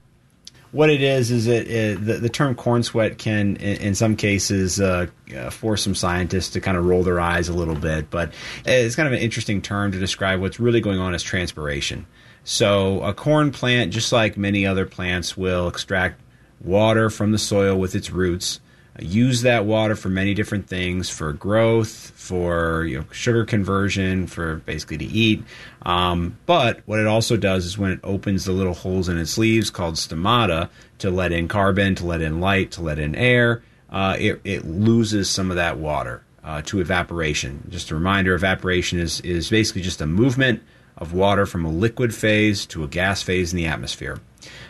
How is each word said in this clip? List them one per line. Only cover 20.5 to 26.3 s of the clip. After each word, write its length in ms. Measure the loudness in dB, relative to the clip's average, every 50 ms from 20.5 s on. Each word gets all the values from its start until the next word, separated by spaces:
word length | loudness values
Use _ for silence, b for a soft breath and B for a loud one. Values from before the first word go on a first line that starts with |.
| -2 -6 -4
things, 420 | -6 -6 -4 -2 -2 -2 -4 -4 -6
for 240 | -6 -6 -6 -6
growth, 800 | -6 -4 -2 0 2 4 4 4 4 2 2 0 -4 -12 -20 -20 -20
for, 680 | -16 -10 -6 -4 -2 -2 0 0 0 0 0 0 -2 -2
you 140 | -2 -4 -6
know, 60 | -8 -10
sugar 320 | -10 -4 0 2 2 2 2
conversion, 840 | 2 0 0 0 2 0 0 0 0 0 0 0 0 0 -2 -2
for 300 | -4 -6 -6 -6 -6 -6 -6 -8
basically 320 | -8 -10 -8 -8 -8 -8 -8
to 60 | -6
eat. 360 | -4 0 2 4 4 4 2 -2 B B B B B B B
Um, 540 | -4 -2 0 2 2 2 0 0 -2 -4